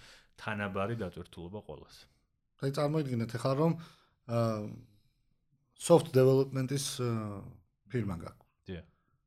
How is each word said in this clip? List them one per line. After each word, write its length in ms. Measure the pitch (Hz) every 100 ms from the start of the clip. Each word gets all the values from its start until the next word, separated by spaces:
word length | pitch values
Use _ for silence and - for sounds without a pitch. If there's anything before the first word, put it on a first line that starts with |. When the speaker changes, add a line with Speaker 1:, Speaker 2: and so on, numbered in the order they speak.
| - - _
Speaker 1:
თანაბარი 640 | - - 104 101 98 98 113
დატვირთულობა 640 | 95 90 90 - 85 104
ყველას. 360 | - 76 - - - _ _ _ _ _
Speaker 2:
აი, 80 | 139
წარმოიდგინეთ 600 | 143 147 156 139 120 113
ახლა, 200 | 117 135
რომ, 180 | 135 165 160 - - _ _ -
ა, 80 | 117 113 107 104 - - _ _ _ _ _ _ _ _ -
soft 300 | - 170 165
development-ის, 720 | 131 131 135 135 131 131 143 - -
ა, 460 | 123 113 107 101 - - _ _ -
ფირმა 320 | - 98 87
გაქვს. 300 | - - _ _
Speaker 1:
დიახ. 220 | - 87 - _ _ _